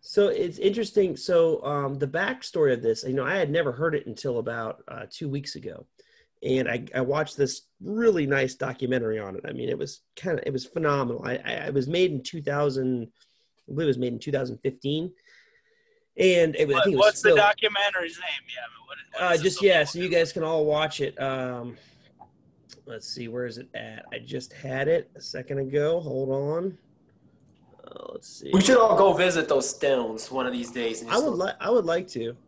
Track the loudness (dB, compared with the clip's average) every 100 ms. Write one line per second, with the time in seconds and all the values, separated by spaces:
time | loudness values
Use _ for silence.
0 | 0 2 2 2 -2 0 0 0 -2 2
1 | 0 -2 0 4 4 2 -2 -2 -4 -4
2 | -4 -2 -4 -4 -6 2 2 2 0 -2
3 | -2 -2 -2 -2 0 0 0 -2 -2 -2
4 | -6 -8 -4 -4 -4 -6 -8 -10 -14 -16
5 | -16 -10 -6 -6 -8 -12 -12 -14 -18 _
6 | _ _ _ _ 0 0 0 -4 -4 -4
7 | -2 -2 -2 -2 -2 -2 _ _ -8 2
8 | 2 2 2 0 0 -4 -8 -4 -2 0
9 | 0 -4 -6 -10 -8 -6 -4 -4 -6 -10
10 | _ -10 -4 -4 -4 -6 -6 -2 0 0
11 | -2 -4 -6 -6 -4 -6 -2 -2 0 2
12 | 2 0 -8 -8 -4 0 0 0 -2 -2
13 | -6 _ _ _ _ _ -10 -2 0 0
14 | -2 -6 -4 -4 -4 -4 -6 -4 -4 -4
15 | -4 -10 _ _ _ _ _ _ _ _
16 | _ 2 4 6 4 4 2 4 4 6
17 | 6 6 6 8 6 4 0 0 -2 -2
18 | -6 -8 -10 -10 -10 -14 -14 -16 -20 -20
19 | -12 -4 2 2 2 4 6 6 4 -2
20 | 0 2 2 0 0 2 2 2 0 -2
21 | -4 -2 -4 -2 -4 -6 -10 -14 _ _
22 | _ _ -20 _ _ _ _ -20 -16 -16
23 | -12 -10 -8 -6 -6 -8 -14 -12 -12 -14
24 | -12 -12 -8 -10 -10 -14 -8 -2 0 0
25 | -2 -16 -12 -12 -6 -6 -2 0 0 0
26 | -2 -4 -2 -2 -2 -4 -6 -10 _ _
27 | _ _ _ _ _ _ _ _ -20 -18
28 | -16 -16 -18 -16 2 4 8 8 8 8
29 | 6 6 4 2 2 2 0 -2 2 2
30 | 0 -6 -8 -4 -4 -4 -6 -4 -4 -4
31 | -2 0 0 -2 -4 -4 0 2 2 -2
32 | -2 -8 -8 -10